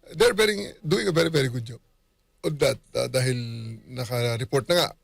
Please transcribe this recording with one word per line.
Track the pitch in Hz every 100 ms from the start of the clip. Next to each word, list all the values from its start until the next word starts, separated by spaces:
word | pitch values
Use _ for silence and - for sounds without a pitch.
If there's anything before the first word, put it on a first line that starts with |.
| - 160
they're | 226
very, | 208 214 202 202 - 160
doing | 190 208
a |
very, | 160 165
very | 160 135
good | 123 113
job | 117 _ _ _ _ _ _ 170
on | 151
that, | 143 - _ 123
uh, | 123
dahil | 127 127 123 117 117 113 113 -
naka-report | 127 120 123 120 117 123 139 208
na | 175
nga | 143 -